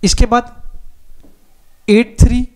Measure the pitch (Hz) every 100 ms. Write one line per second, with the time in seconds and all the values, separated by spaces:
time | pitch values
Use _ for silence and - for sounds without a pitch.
0 | 196 - 240 240 240 - - - - -
1 | - - - - _ _ _ _ - 208
2 | 233 - - 240 247